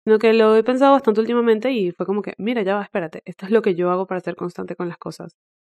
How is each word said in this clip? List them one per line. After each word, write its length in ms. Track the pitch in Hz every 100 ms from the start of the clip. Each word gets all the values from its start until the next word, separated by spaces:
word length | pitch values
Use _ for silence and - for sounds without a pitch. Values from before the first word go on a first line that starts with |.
sino 140 | - 214
que 140 | 226
lo 240 | 226 220 220
he 80 |
pensado 280 | 226 254 277
bastante 280 | 277 247 214
últimamente 520 | 226 240 233 214 208
y 200 | 254 180
fue 140 | - 180
como 160 | 208
que, 120 | 196 -
"Mira, 240 | 208 247
ya 140 | 190 202
va, 60 |
espérate, 400 | 202 202 160 -
esto 220 | - - 190
es 60 |
lo 100 | 220
que 120 | 208
yo 160 | 175 180
hago 160 | 180 190
para 140 | 185
ser 160 | 175 175
constante 400 | 180 180 185 170
con 120 | 175
las 100 | 165
cosas". 380 | 175 - 170 _ _ _